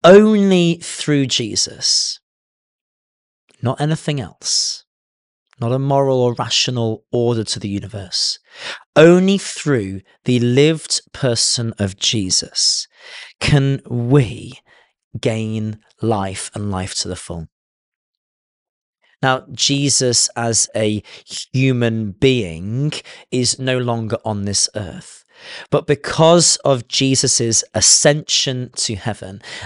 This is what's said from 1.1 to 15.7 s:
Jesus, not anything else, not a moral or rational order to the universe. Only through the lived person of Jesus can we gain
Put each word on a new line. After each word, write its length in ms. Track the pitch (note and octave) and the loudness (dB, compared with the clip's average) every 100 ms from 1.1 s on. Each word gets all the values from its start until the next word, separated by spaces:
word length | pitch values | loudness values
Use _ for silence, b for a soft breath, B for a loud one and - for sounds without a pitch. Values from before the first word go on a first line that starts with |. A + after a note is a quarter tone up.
| D3 | 0
Jesus, 960 | C3 - A2 G2 - A#2 - - - - _ _ _ _ _ _ _ _ _ _ _ _ _ _ | 2 -2 -2 -4 -4 -4 -2 -2 -2 -8 _ _ _ _ _ _ _ _ _ _ _ _ _ _
not 200 | A#2 - | -6 -2
anything 400 | D3+ D#3 - C#3+ | -2 -2 -4 -6
else, 640 | F#2 _ - - - - _ _ _ _ _ _ _ _ | -8 _ -4 -4 -4 -8 _ _ _ _ _ _ _ _
not 140 | A#2 | -2
a 60 | C3 | -2
moral 420 | C3+ C#3 C3+ C3 | 2 2 2 2
or 120 | B2 | 0
rational 680 | A#2 A#2+ - - B2 A2+ A2 _ | 0 -4 -2 -2 -2 -2 -4 _
order 320 | B2 A#2 A2+ | 0 0 0
to 160 | G#2+ - | -4 -6
the 80 | G#2 | -6
universe. 720 | G2 F#2+ G2+ F#2+ - - - B B B B B | -6 -8 -14 -8 -6 -4 -6 B B B B B
Only 420 | - E3 F3+ F#3+ G3 | 6 8 8 4 0
through 640 | - - D3+ C3 F#2+ F#2+ _ b | -4 -6 -2 -2 -2 -10 _ b
the 160 | - B2 | 0 2
lived 600 | A#2+ B2 D3+ D#3+ - - _ | 4 4 4 2 -4 -6 _
person 640 | - C3 A#2 - - A2+ - | -4 -2 0 0 -2 -4 -2
of 180 | G2 F#2+ | -4 -2
Jesus 880 | - A2+ F#2+ - - - - - - B B B B _ | -2 -2 -2 -2 -2 -2 -2 -2 -6 B B B B _
can 400 | - C#3+ C#3 C#3 | 2 2 2 -2
we 680 | - A#2+ A#2+ C#3+ G#2+ G#2+ - - _ b b b _ G#2+ | -4 -4 2 2 2 -6 -16 -18 _ b b b _ -6
gain 600 | B2+ A2 A2 A2 G#2+ | -4 -2 -4 -4 -6